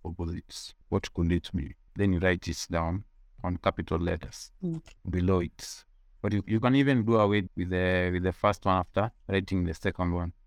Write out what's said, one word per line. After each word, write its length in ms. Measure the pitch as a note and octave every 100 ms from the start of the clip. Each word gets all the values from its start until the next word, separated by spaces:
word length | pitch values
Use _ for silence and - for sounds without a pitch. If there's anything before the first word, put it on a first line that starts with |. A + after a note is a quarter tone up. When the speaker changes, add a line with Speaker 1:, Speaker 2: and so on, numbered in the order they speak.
Speaker 1:
opposite, 680 | F2 F2+ E2 E2+ - - - - -
what 240 | F#2+ -
could 160 | - E2+
it 180 | F2 -
be?" 220 | F2+ C#2+ - _
Then 180 | - G2+
you 60 | F2
write 300 | F#2 F2+ F#2
it 180 | E2+ -
down 340 | E2+ E2 F#2 - _ - -
on 140 | F2+ F2
capital 400 | G2 - E2 E2
letters 520 | F2 - - - - -
Speaker 2:
Mm. 200 | F3+ E3 - - -
Speaker 1:
below 320 | F#2 F2+ F#2
it. 440 | D#2+ - - - - _ _ -
But 120 | A2+
you, 100 | G2+ -
you 120 | A2
can 160 | B2
even 300 | C#3 C#3 B2+
do 120 | A2 A2+
away 320 | G2+ G#2 F#2
with 160 | - F2+
the, 400 | F#2 F#2 F#2 F2+
with 120 | F2+
the 80 | F2+
first 320 | - G#2 G2+
one 140 | G2+ F#2
after 340 | - G2 A2 - -
writing 340 | G2 F#2+ F#2+
the 100 | F2
second 380 | D#2 G2 F2+ F2
one. 200 | F2 E2+ -